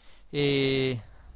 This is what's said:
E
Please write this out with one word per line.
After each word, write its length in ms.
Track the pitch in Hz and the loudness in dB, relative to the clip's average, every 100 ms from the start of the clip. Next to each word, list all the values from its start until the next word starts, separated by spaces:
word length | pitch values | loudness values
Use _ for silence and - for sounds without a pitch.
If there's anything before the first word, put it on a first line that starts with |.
| - - - | -20 -20 -8
E 720 | 147 143 139 135 135 131 123 - - - | 0 2 4 2 2 0 -2 -8 -20 -20